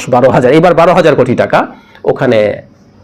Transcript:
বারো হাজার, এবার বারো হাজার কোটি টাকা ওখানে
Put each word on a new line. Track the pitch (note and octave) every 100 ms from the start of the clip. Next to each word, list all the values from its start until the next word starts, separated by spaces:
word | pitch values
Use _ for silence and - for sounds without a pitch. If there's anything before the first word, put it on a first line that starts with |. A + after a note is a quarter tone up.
| -
বারো | B2 C3
হাজার, | C#3+ B2+ D#3
এবার | F3 E3
বারো | F3 F3+
হাজার | D#3+ C3+
কোটি | A#2+ A#2+
টাকা | G2+ E3+ D4 - _ - -
ওখানে | - C3 A2+ G#2 - - _ _ _